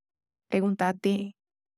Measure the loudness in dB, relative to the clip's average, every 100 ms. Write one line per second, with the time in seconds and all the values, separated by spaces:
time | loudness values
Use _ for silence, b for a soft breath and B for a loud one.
0 | _ _ _ _ _ 0 0 0 0 0
1 | 0 0 -2 -12 _ _ _